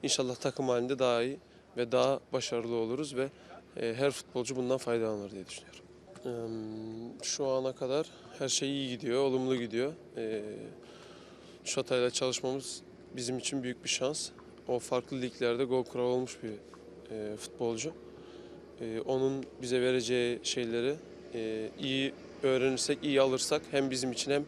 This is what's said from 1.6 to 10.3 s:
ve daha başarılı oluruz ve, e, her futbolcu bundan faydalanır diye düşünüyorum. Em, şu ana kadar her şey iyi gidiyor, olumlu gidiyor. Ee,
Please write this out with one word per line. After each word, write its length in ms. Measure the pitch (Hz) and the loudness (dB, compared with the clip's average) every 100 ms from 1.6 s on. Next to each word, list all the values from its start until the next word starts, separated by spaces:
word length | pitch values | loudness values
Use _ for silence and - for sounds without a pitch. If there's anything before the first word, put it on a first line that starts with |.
| - - | -10 -2
ve 140 | 120 | 2
daha 280 | 127 127 139 - | 6 6 4 0
başarılı 420 | 131 - 120 117 117 | -2 0 0 0 0
oluruz 400 | 113 127 151 127 | 0 0 -2 0
ve, 140 | 135 - - - - - | -2 -4 -18 -18 -14 -4
e, 160 | 117 | -2
her 180 | 113 139 | 2 2
futbolcu 440 | 131 - 127 120 127 | 2 -4 -4 -2 0
bundan 220 | 123 131 | 2 0
faydalanır 540 | 127 117 110 107 101 | 2 2 2 0 -4
diye 160 | 98 92 | -8 -10
düşünüyorum. 380 | - - - - - - - 127 | -12 -14 -18 -20 -20 -20 -10 -6
Em, 1000 | 120 113 113 110 110 110 113 120 - | -4 -4 -4 -6 -8 -8 -8 -10 -6
şu 240 | - - 139 | -4 0 2
ana 280 | 131 131 131 | 2 2 -2
kadar 320 | 131 139 160 - - - | 0 0 0 -8 -16 -4
her 100 | 135 | 0
şey 200 | - 139 | 2 2
iyi 200 | 139 135 | 0 -2
gidiyor, 340 | 123 135 123 | -2 2 4
olumlu 320 | 139 131 131 131 | 4 4 4 2
gidiyor. 380 | 117 113 135 160 - - | 2 0 0 -2 -10 -6
Ee, 240 | 113 | -2